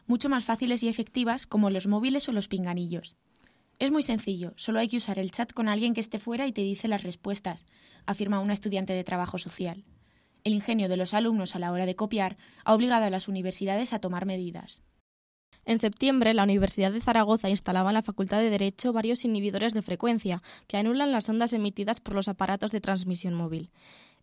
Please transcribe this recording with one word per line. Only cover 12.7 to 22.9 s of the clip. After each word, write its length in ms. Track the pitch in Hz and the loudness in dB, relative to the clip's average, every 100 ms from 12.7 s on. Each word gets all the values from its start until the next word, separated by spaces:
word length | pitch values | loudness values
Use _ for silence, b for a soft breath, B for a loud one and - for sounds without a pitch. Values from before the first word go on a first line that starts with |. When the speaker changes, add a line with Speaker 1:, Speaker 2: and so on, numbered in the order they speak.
Speaker 1:
obligado 300 | 220 247 233 214 | 4 4 2 2
a 40 | |
las 180 | 185 - | -2 -4
universidades 640 | 190 185 185 196 202 247 | -4 -4 -4 -2 -2 -2
a 80 | 220 | -4
tomar 260 | 185 180 196 | -4 -4 -4
medidas. 560 | 185 175 170 - - _ _ _ _ _ _ _ b - | -4 -6 -10 -14 -20 _ _ _ _ _ _ _ b 0
Speaker 2:
En 140 | 226 | 2
septiembre, 540 | 214 - 269 262 226 | 2 2 4 6 6
la 100 | 220 | 6
Universidad 500 | 202 202 190 - 190 | 6 6 4 4 0
de 80 | 220 | 2
Zaragoza 480 | 247 226 208 220 190 | 2 4 6 4 4
instalaba 400 | 196 - 185 185 | 0 2 2 4
en 60 | 220 | 2
la 60 | |
Facultad 380 | 220 196 190 202 | 0 -2 0 2
de 100 | 226 | 2
Derecho 440 | 202 196 190 247 | 2 0 0 0
varios 320 | 226 220 240 240 | 0 0 0 0
inhibidores 480 | 214 202 196 226 | 0 0 0 0
de 80 | 220 | 0
frecuencia 600 | - 180 240 233 196 175 B B - | -2 0 2 2 0 -4 B B -6
que 100 | 202 | -2
anulan 340 | 214 262 285 | 0 2 2
las 160 | 247 214 | 2 0
ondas 240 | 220 233 | 0 0
emitidas 480 | 233 208 196 202 233 | 0 -2 -2 -2 -4
por 160 | - 196 | -2 -2
los 140 | 196 | -2
aparatos 420 | 190 185 196 214 | -2 0 0 -2
de 80 | 214 | -2
transmisión 540 | - | 0